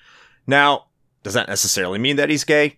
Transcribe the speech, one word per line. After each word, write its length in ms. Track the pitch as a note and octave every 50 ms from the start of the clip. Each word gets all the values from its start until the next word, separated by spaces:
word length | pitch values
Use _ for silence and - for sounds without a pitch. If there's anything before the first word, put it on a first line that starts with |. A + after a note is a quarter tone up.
| _ - - - _ _ _ _ _
Now, 420 | B2+ C3+ C#3+ C#3+ D3 C#3 - _ _ _ _ _ _ _ _ -
does 100 | G2+ G2
that 120 | A#2+ G2+ -
necessarily 500 | G2+ G2 - - - G2+ F#2 F2+ F#2+ G#2
mean 180 | B2 C#3 C#3+ C#3+
that 120 | C#3+ D3
he's 140 | D3+ C#3+ -
gay? 340 | - D3+ D3 D3 C#3+ -